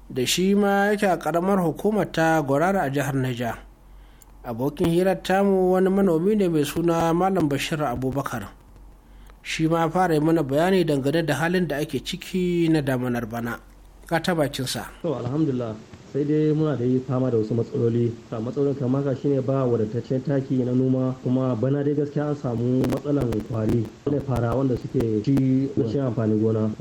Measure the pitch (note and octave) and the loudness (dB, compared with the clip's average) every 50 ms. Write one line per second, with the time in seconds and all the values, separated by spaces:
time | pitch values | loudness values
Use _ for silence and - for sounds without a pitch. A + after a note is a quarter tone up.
0 | - - C3+ B2+ B2 A#2 - F3 F#3 F#3+ G3+ G3+ G3+ G3+ G3 G3+ G3+ G#3 G#3+ G3+ | -16 -8 -4 -2 -2 0 0 2 2 2 4 4 4 2 2 2 2 2 2 2
1 | G#3+ G3 E3+ E3 - D3+ D#3+ E3+ F3 F#3+ G3+ F#3+ F3 D#3+ C#3 - - G3+ A3 G3+ | 2 0 0 0 0 -2 0 0 0 2 2 2 2 0 -2 0 -2 0 0 0
2 | E3+ - - E3 E3 D#3+ D#3+ D#3+ D#3+ C3 C3+ C#3+ E3 F#3 G3 F#3+ E3 C3+ C3+ C#3+ | -2 -2 0 0 2 4 4 2 2 2 2 2 2 2 2 0 0 -2 -2 -2
3 | C3+ C3+ C3+ C3+ B2+ B2+ B2 A#2 A#2+ A#2 - - - - - - - - - - | -2 -2 -2 -2 -2 -2 -4 -4 -4 -6 -6 -8 -12 -20 -20 -20 -20 -20 -20 -20
4 | - - - - - - - - - B2 A#2+ A2+ C3 C#3+ C#3+ - F3+ E3+ E3 F3 | -20 -20 -20 -20 -20 -20 -20 -16 -10 -8 -4 -2 -2 -2 -2 0 0 2 2 2
5 | F#3 F#3+ F#3 F#3 - - F#3 G3 G3+ G3+ F#3+ F#3+ F#3 F3+ F#3 F#3 F#3+ F#3 F#3+ G3 | 2 2 0 -2 -2 0 2 2 4 4 4 4 4 4 4 4 2 2 2 4
6 | G3 F#3+ D#3+ D#3+ E3+ G3+ A3 G#3+ G3 F3 E3 D3+ C#3+ C#3+ - E3 E3+ E3+ E3 E3 | 4 4 2 2 2 2 2 2 2 2 2 0 0 0 -2 0 0 2 2 2
7 | E3 E3 D#3+ F3 F#3 F#3+ G3 F3+ D#3+ C#3+ C#3 C3+ - - E3 D3+ D3+ C3 B2 B2 | 2 2 2 2 2 2 2 2 0 0 0 -2 -2 -4 -4 -2 -2 -2 -2 -2
8 | B2+ C3 B2+ C#3 C3+ - - A#2 G2 - - - - - - - - - - - | -4 -2 -2 -2 -4 -4 -6 -8 -10 -12 -16 -20 -20 -20 -20 -20 -20 -20 -20 -20
9 | - - - - - - - - - - - - D#3+ D#3 E3 E3 E3 D#3 D#3+ F#3 | -20 -20 -20 -20 -20 -20 -20 -16 -12 -8 -4 0 0 2 2 2 0 2 2 2
10 | F#3 F3 D#3+ D3 D3 D#3+ E3 E3 D3+ C3 C3+ D3 E3+ F#3 G3 F#3 E3+ D#3 D3 C#3 | 2 2 2 2 2 2 2 2 2 0 0 2 2 4 4 2 2 2 0 0
11 | B2+ C#3 D3+ E3+ E3+ D3+ C#3 B2+ D#3+ E3+ F3+ F#3 F3+ D3+ D3 C#3 D#3+ D#3 - B2 | 0 0 0 0 0 0 -2 -2 0 0 0 0 0 0 -2 -4 -4 -4 -6 -6
12 | - - - - - - - F#3 F3+ F3 F3 E3+ E3 D#3+ D#3+ D#3 C#3 C#3 C3 B2 | -6 -6 -10 -10 -10 -6 -4 -2 0 0 2 2 2 4 2 2 2 0 -2 -2
13 | B2+ B2+ A#2+ A#2+ A#2+ G#2+ A#2 A#2 A#2 A#2 A2+ - - - - - - - - - | 0 -2 -2 -4 -4 -6 -6 -6 -6 -6 -8 -10 -12 -20 -20 -20 -20 -20 -20 -16
14 | - - E3+ D#3+ E3 F#3+ F3+ D#3+ D3 C3 - - C3 B2+ - A#2 F#2 - - - | -8 -4 -2 -2 0 0 0 0 0 -2 -2 -4 -6 -6 -6 -8 -8 -10 -12 -8
15 | - E3+ C3+ A#2+ A#2 A#2+ C3+ D#3 D#3+ C#3+ B2+ B2 A#2+ A2+ G#2+ G#2+ - - - - | -6 -6 -4 -4 -4 -4 -2 0 0 0 0 -2 -4 -6 -8 -10 -14 -20 -20 -20
16 | - - - C#3 D3 C#3+ D3+ D3+ D#3 D3+ D3+ D#3 D#3 D#3 C#3 A#2 A#2+ B2+ B2+ B2+ | -14 -8 -4 -4 0 0 0 2 2 2 2 2 0 0 0 0 0 0 0 0
17 | C3 - B2+ B2+ C3 B2+ A#2+ A2+ G#2+ A2 B2 A#2 A2 - - - A#2+ A#2 A#2 A#2+ | 0 -2 -2 0 0 2 2 0 0 0 0 -2 -2 -2 -2 0 0 2 2 2
18 | A#2+ A#2 A2 - - - B2 A2+ A2 B2 - C#3+ C#3 C#3+ C3+ C#3 C3+ B2 C3 C#3 | 0 0 -2 -6 -12 -10 -8 -6 -6 -4 -2 0 0 0 0 0 -2 0 0 0
19 | C#3+ C#3+ B2+ - - C#3+ C#3 C3 A#2+ C3 C3+ C3+ C3 B2 A#2+ A2 G#2+ G#2 - A#2 | 0 -2 -2 -2 0 0 0 0 0 0 0 2 2 2 2 0 0 -2 -2 -6
20 | A2+ - C3 B2 B2+ D#3 C#3 C3+ C3 - C#3 B2+ B2 B2 B2 B2+ C3 C3 C3 C3 | -4 -2 -4 -2 -2 0 -2 -2 0 0 0 0 0 2 2 2 2 2 2 2
21 | C3 B2+ C3 - - B2+ B2 C3 C3 C3 B2 A2 B2 C3+ C#3 C#3+ C#3+ D3 D3 D3 | 0 -2 -4 -4 -2 0 0 0 0 0 0 0 0 0 0 0 0 0 0 0
22 | D3 C#3+ - D3+ D3 D3 D3 D3 - B2+ A#2 A#2 A#2+ B2 B2+ B2+ C3 B2 B2+ C3+ | -2 -2 -2 -2 -2 -2 -4 -4 -4 -4 -2 -2 0 0 2 2 2 0 -2 -2
23 | - D3 C#3+ C#3+ B2 A#2 A2 G#2+ G#2+ - A#2+ A2 A2 A2 A2+ A#2+ A2 - - - | -2 0 0 0 0 0 -2 -2 -4 -4 -4 -2 0 0 0 0 0 -4 -8 -6
24 | - C#3+ D3 C3+ - - B2 A2+ A#2+ A#2 A#2 B2+ C3+ C3 A#2+ - - - - C3+ | -4 -2 -2 -2 -2 -2 -2 0 0 0 0 0 0 0 0 -2 -4 -2 -2 0
25 | A#2+ A2+ G#2+ G#2+ G2+ C#3+ C#3 C#3 C3+ C3 C3 C3 C3+ C3+ - - C3+ A2+ G#2+ C#3+ | 0 2 0 0 2 2 2 2 4 4 2 2 0 0 -2 -2 -2 0 0 -2
26 | C3+ B2+ A2 A#2+ A2+ G#2+ G#2+ G#2+ A2 A2 A2 A2 G#2+ G#2+ G#2+ - | -2 -2 0 0 0 2 2 2 2 2 2 2 0 -2 -2 -4